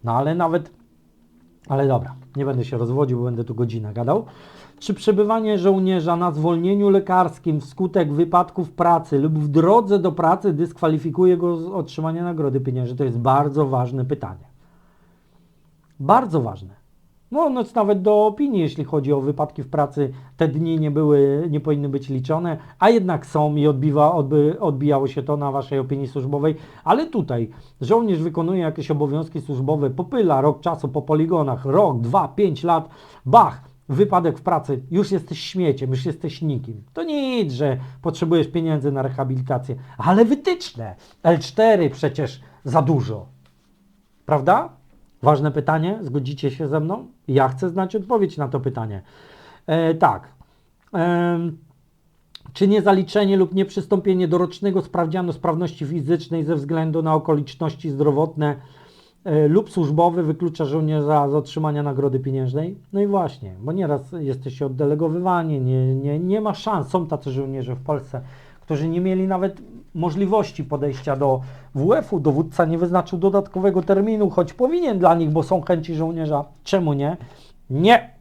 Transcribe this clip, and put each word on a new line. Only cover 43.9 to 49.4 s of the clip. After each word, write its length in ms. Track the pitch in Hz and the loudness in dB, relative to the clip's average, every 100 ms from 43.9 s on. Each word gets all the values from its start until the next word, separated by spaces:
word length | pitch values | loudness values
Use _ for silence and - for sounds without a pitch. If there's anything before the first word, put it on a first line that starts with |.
| _ _ _ - | _ _ _ -2
Prawda? 440 | 147 139 214 320 - _ _ _ _ | 0 4 2 0 -14 _ _ _ _
Ważne 300 | 147 151 151 | 2 2 2
pytanie, 480 | 139 131 156 170 214 | -2 0 0 0 -4
zgodzicie 500 | 160 139 127 143 139 | -4 -4 -4 -4 -4
się 160 | 131 151 | -4 -2
ze 120 | 151 | -2
mną? 280 | 156 143 - _ - | -2 -6 -10 _ 0
Ja 200 | 135 131 | 2 2
chcę 220 | 131 185 | 0 -4
znać 260 | 175 185 214 | -2 -2 -4
odpowiedź 420 | 190 240 185 - | 0 0 0 -2
na 100 | 139 | -4
to 120 | 135 | -2
pytanie. 420 | 135 117 110 98 - - - - | -4 -4 -8 -8 -12 -20 -20 -20